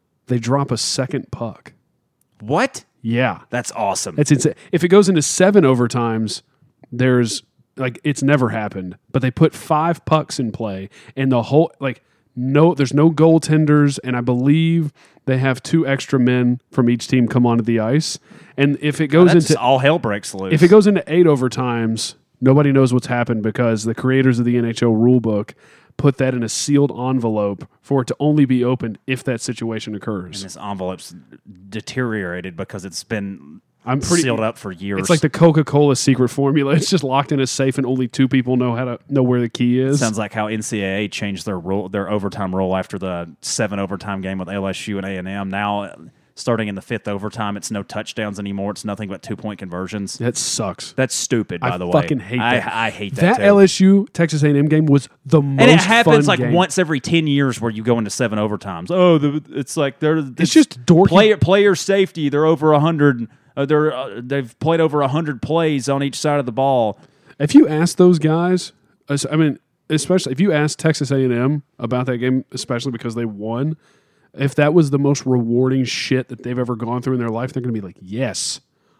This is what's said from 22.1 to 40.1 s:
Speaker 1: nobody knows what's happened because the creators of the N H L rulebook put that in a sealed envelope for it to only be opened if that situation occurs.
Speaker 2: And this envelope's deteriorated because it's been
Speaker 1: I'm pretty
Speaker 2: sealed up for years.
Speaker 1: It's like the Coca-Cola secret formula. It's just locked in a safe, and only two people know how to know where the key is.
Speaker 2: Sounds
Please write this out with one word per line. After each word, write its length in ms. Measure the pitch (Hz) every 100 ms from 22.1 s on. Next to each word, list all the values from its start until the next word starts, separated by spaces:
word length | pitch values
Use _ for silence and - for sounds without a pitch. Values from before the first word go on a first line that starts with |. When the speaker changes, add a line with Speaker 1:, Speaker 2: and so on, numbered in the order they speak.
| - _ _
Speaker 1:
nobody 320 | 127 139 143
knows 200 | 135 127
what's 140 | 123 -
happened 360 | 123 120 113
because 420 | 107 120 120 107
the 100 | 113
creators 440 | 110 127 135 131 120
of 60 |
the 120 | 120 120
N 60 |
H 180 | 117 117
L 100 | 120
rulebook 600 | 110 120 127 113 104 - - _ _ _ -
put 200 | 143 135
that 160 | 131
in 80 | 127
a 60 | 113
sealed 420 | - - 143 143
envelope 760 | - 127 131 117 107 101 95 - _
for 180 | - 135
it 60 | 120
to 100 | -
only 280 | 147 151 131
be 180 | 127
opened 340 | 120 127 117 95 -
if 160 | 127
that 140 | - 117
situation 520 | - 113 113 110 107
occurs. 460 | 104 113 101 90 98
Speaker 2:
And 60 | 95
this 60 | -
envelope's 580 | 101 98 92 90 - 85 - - - 92 95
deteriorated 880 | 104 - 131 120 107 90 90 92 85
because 280 | 95 101
it's 200 | 92 -
been 560 | - 107 98 98 73 82 _ _
Speaker 1:
I'm 160 | 117 131
pretty 220 | - 175
Speaker 2:
sealed 160 | 131 110
up 180 | 110 -
for 140 | 101
years. 280 | 85 98 98
Speaker 1:
It's 100 | 95
like 100 | 165
the 100 | 151
Coca-Cola 640 | - 170 156 143 143 147 127
secret 320 | - 123 123
formula. 460 | - 139 147 139
It's 140 | 156 143
just 120 | 180
locked 280 | 139 135 135
in 80 | 143
a 60 | 131
safe, 320 | - 135 135
and 80 | 127
only 220 | 131 123
two 200 | - 127
people 280 | 131 123 127
know 180 | 123
how 100 | 117
to 140 | 127 117 -
know 140 | 139
where 180 | 127 123
the 80 | 117
key 300 | - 120 127
is. 200 | 131 143
Speaker 2:
Sounds 180 | 117